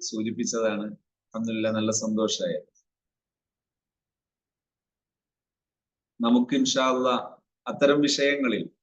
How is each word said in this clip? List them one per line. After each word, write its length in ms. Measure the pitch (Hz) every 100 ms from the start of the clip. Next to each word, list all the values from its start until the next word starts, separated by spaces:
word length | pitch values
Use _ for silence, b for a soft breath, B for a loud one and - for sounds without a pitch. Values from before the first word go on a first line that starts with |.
സൂചിപ്പിച്ചതാണ്. 800 | - 110 113 110 113 113 110 104
അൽഹംദുലില്ലാ, 880 | 107 - _ _ _ 113 113 110 110
നല്ല 200 | 110 110
സന്തോഷമായി. 640 | 110 110 107 107 - 90 78 - _ _ _ _ _ _ _ _ _ _ _ _ _ _ _ _ _ _ _ _ _ _ _ _ _ _ _ _ _ _ _ _ _ _ - 117
നമുക്ക് 300 | 123 123 135
ഇൻഷാ 340 | 131 131 131 127
അല്ലാ 180 | 127 120 - - _ _ -
അത്തരം 340 | 110 139 147
വിഷയങ്ങളിൽ 680 | 143 143 143 143 127 101 85 _